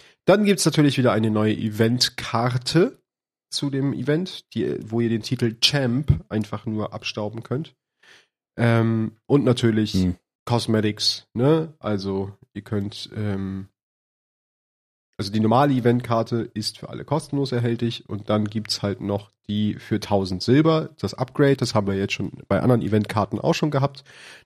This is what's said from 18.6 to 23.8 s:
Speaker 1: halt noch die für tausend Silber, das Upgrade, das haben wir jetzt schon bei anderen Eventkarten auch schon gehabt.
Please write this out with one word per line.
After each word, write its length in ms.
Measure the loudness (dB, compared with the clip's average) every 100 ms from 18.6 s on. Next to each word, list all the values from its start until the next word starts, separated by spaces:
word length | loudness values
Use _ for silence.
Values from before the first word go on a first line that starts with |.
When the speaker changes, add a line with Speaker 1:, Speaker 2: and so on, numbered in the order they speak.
| -6 -4
Speaker 1:
halt 200 | -4 -4
noch 300 | -4 -4 -6 _ -6
die 280 | -2 -2 -2
für 240 | -4 -4
tausend 440 | 0 0 0 -4
Silber, 460 | 4 4 6 2 -2 -6
das 160 | -8
Upgrade, 440 | -6 -6 2 2 4
das 180 | 2 0
haben 120 | 0
wir 80 | -2
jetzt 180 | -2
schon 180 | -4 -6 -8 -2
bei 140 | 2
anderen 200 | 4 4
Eventkarten 580 | 4 0 2 0 -2 -2
auch 140 | 0
schon 180 | 0 0
gehabt. 320 | 0